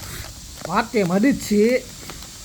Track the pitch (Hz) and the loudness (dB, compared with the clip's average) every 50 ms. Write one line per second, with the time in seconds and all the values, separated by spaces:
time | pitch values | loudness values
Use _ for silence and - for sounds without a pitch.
0 | - - - - - - - - - - - - - - 175 214 233 220 - 214 | -12 -12 -12 -12 -12 -12 -14 -16 -16 -16 -14 -12 -8 -2 0 0 0 0 2 2
1 | 196 170 180 202 226 285 262 - - - 208 208 208 233 254 - - - - - | 2 4 4 4 4 4 4 2 0 2 4 6 6 6 4 2 0 -4 -14 -16
2 | - - - - - - - - - | -14 -14 -14 -14 -16 -16 -18 -18 -18